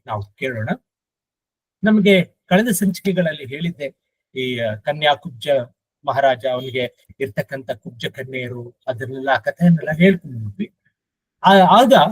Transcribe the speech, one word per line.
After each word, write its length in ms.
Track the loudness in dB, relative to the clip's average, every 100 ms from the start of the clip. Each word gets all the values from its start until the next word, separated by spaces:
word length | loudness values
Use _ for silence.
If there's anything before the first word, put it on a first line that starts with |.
| -12
ನಾವು 160 | -10
ಕೇಳೋಣ. 460 | -10 _ -8 -6 -6 -8 _ _ _ _ _ _ _ _ _ _
ನಮ್ಗೆ 400 | 2 4 6 4
ಕಳೆದ 440 | 2 _ 0 0 2
ಸಂಚಿಕೆಗಳಲ್ಲಿ 800 | 0 -2 -2 -4 -2 -2 -6 -12
ಹೇಳಿದ್ದೆ, 500 | -8 -8 -8 -12 -14 _ _ _
ಈ, 240 | -8 -6 -4
ಆ, 160 | -6
ಕನ್ಯಾ 400 | -6 -6 -2 0
ಕುಬ್ಜ 340 | -2 -6 -8 -2 -2 -2 _ _ _ -6
ಮಹಾರಾಜ, 400 | 0 0 0 -2
ಅವನಿಗೆ 560 | -6 -6 -6 -8 _ _ -10
ಇರ್ತಕ್ಕಂಥ 500 | -8 -8 -8 -10 -10
ಕುಬ್ಜ 360 | -12 -14 -14 -12
ಕನ್ಯೆಯರು, 680 | -12 -12 -10 -10 -12 -16 -14 -12
ಅದನ್ನೆಲ್ಲ 520 | -10 -10 -8 -4 -2
ಕಥೆಯನ್ನೆಲ್ಲ 520 | -4 0 2 2 0 2
ಹೇಳ್ಕೊಂಡು 400 | 2 2 -4 -12
ಬಂದ್ವಿ. 340 | -12 -10 -12 _ _ _ _ _ _ _
ಆ-, 380 | 4 6 8 6
ಆಗ 100 | 6 6 4